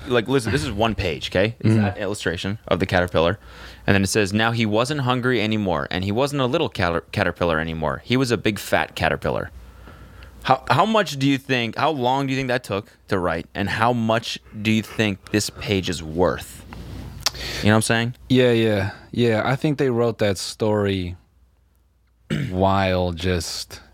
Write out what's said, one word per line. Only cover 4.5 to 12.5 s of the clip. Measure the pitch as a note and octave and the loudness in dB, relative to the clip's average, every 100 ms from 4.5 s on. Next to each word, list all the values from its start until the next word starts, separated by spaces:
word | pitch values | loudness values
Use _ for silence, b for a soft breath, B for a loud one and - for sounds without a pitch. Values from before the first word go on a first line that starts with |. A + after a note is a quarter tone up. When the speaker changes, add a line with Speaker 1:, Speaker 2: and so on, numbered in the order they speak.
Speaker 1:
he | A#2 G#2+ | 0 0
wasn't | G#2+ B2+ D3+ | 2 0 0
hungry | B2 B2+ B2+ A#2+ | 0 0 0 0
anymore, | G#2+ A2 G2 D2+ - | 0 0 0 -2 -2
and | F2+ | -2
he | F#2+ | -2
wasn't | G#2+ C#3 C#3+ | 0 0 0
a | B2 | 0
little | E3 C3+ | 0 -2
cater-, | - F2 E2+ - | 0 0 0 -2
caterpillar | - F2+ - F2 D#2 | -2 -2 0 0 0
anymore. | E2 D#2+ D2+ C2 - | -2 -2 -4 -4 -2
He | B2+ | 0
was | B2 | 0
a | G#2+ | 0
big | B2+ G2 | 0 -4
fat | - F#2 - - | 0 0 0 0
caterpillar." | D#2+ C#2+ D#2 A1 - - - B B B B B B B | 0 0 -2 -4 -6 -12 -20 B B B B B B B
How, | - C3+ - | 0 0 2
how | C3 G#3 | 2 4
much | A3 D#3 C#3 | 2 0 0
do | C#3 | 0
you | C3+ | 0
think, | - B2+ A2+ - | 0 -2 -2 0
how | C#3+ | -2
long | D3 A#2+ C3+ C3+ | 0 0 0 0
do | |
you | C3 | -2
think | |
that | C3 | -2